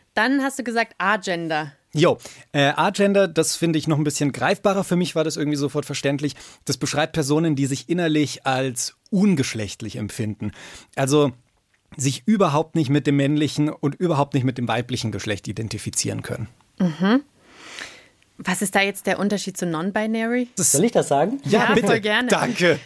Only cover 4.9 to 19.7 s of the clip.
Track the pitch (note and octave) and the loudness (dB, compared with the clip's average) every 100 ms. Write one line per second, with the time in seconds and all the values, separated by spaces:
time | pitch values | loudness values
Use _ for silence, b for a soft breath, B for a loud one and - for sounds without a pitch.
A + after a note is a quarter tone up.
4.9 | F3 E3+ E3 D#3 D3+ D3 D3 C#3+ D3 C#3 | 0 2 0 -2 -2 -2 0 -2 -2 -6
5.9 | C#3 C#3 C#3 D3 - B B - C3 C3+ | -4 -2 0 -2 -6 B B -6 -4 -2
6.9 | C#3 D#3 E3 C#3 D3+ E3 C3+ C3+ C3+ - | -2 -2 -2 0 2 2 0 -2 -4 -2
7.9 | E3+ E3 D3+ C#3 - C3+ C3 C3+ A#2+ - | -2 2 2 0 -2 -2 -2 -2 -4 -8
8.9 | - _ G3 G3+ D#3+ B2+ A2 G2+ - A2 | -10 _ 2 4 2 0 -4 -8 -10 -10
9.9 | A#2 G#2 - G#2+ G#2 G#2+ B B B B | -8 -8 -6 -6 -6 -10 B B B B
10.9 | - C3+ D3 C#3+ A#2+ _ _ _ _ _ | -4 2 4 4 0 _ _ _ _ _
11.9 | - C3 B2+ - G#3+ F3+ C#3+ D#3+ E3 C3+ | -4 -2 0 0 2 4 2 0 0 2
12.9 | C#3+ D3 C#3+ C#3 D3+ D3+ - D3 - C#3+ | 2 2 2 2 2 0 0 -2 0 -4
13.9 | C#3+ F3 C#3+ C#3 C#3+ B2+ B2+ A#2+ A2+ B2 | -2 0 0 0 0 0 -2 -2 -2 -4
14.9 | B2 A2 G2 - G2+ - G#2+ A2 G#2+ - | -6 -4 -6 -6 -6 -6 -8 -8 -8 -6
15.9 | - A2+ G#2+ - - A2 _ _ - F3+ | -4 -4 -6 -8 -8 -10 _ _ -2 -2
16.9 | D3 F#3+ B3+ - _ B B B B B | 0 2 2 0 _ B B B B B
17.9 | B B B _ - - F3+ G3 G3 G3 | B B B _ -10 -6 -2 0 0 0
18.9 | G3 - F3+ G3+ G3+ - - F3 | -2 -2 0 0 -2 -4 -4 -4